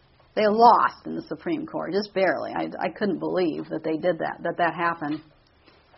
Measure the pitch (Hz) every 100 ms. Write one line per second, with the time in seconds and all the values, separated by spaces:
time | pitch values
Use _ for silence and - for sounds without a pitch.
0 | _ _ _ - 214 214 233 180 - -
1 | 160 165 - 160 - 147 151 160 156 190
2 | 208 185 180 123 107 - 160 - 185 -
3 | 208 151 160 170 170 151 156 160 160 156
4 | 180 160 156 - 170 170 170 160 170 165
5 | 147 151 - _ _ _ _ _ _